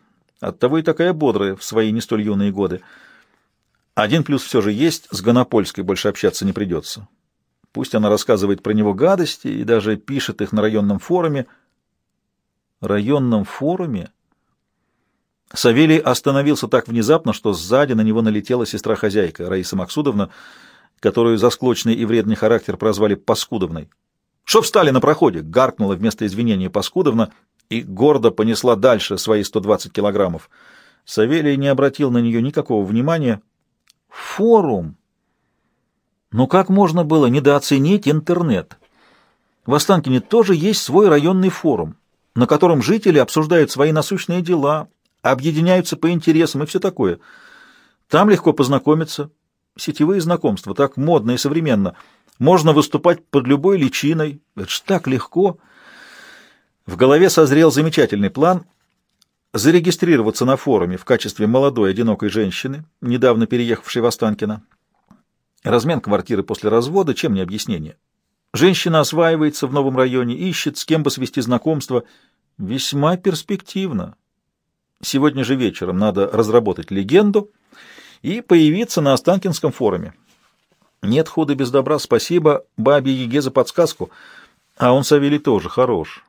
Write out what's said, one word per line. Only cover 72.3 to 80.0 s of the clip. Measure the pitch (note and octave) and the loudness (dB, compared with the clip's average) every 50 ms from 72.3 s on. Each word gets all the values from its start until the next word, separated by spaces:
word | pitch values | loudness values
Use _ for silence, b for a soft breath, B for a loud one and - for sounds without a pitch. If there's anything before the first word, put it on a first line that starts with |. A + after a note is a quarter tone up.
| b b b _ _ - | b b b _ _ -12
Весьма | G2 F#2 A#2+ C3 - - C#3 C#3+ C#3+ D#3+ F#3 | -10 -8 -6 -6 -6 -6 -4 0 0 0 0
перспективно. | F3+ - G3+ E3+ D3+ - - G#3 F#3+ - - - F#3+ F#3+ F3+ C#3 F#2+ F2 F2 - _ _ _ _ _ _ _ _ _ _ _ _ _ _ _ _ _ | 0 -2 -4 -4 -4 -6 -8 -8 -8 -8 -10 -8 -8 -6 -6 -6 -8 -8 -10 -14 _ _ _ _ _ _ _ _ _ _ _ _ _ _ _ _ _
Сегодня | - - - C3+ C#3+ D3+ B2+ C3+ B2+ | -12 -4 -2 0 0 0 0 0 -2
же | A2 C#3 | -2 -2
вечером | C3 B2 G2+ - - F#2 F#2 F#2 F#2 | 0 0 -2 -2 -4 -6 -4 -2 0
надо | G#2 G#2+ F#2 G2 G2 - - | 0 0 0 0 -2 0 0
разработать | G#2 A2+ G#2 A2 A#2+ A2 G2+ F2 - E2 - | 0 0 4 2 2 2 2 -4 -4 -8 -6
легенду | F#2+ G2 G2 G2+ C#3+ F#3+ G#3 G#3 G3 G#3+ G3+ - _ _ B B B B B B B B B B B B - | -6 -6 -2 2 2 4 4 4 2 0 -2 -4 _ _ B B B B B B B B B B B B -8
и | D3 F#3+ A#3+ | -8 -8 -8
появиться | A#3 - F#3 E3+ D#3 D3+ D#3 G3 A#3 - - F3+ | 2 4 6 6 6 6 4 2 -2 -2 -2 0
на | D3+ C#3 C3+ | 2 2 2
Останкинском | B2 - - - F#3+ - F#3+ D#3 - - D3 | 2 2 0 0 0 -2 -4 -6 -4 -4 -6
форуме. | - - B2+ G#2 F2+ F2 | -4 0 -2 0 0 -2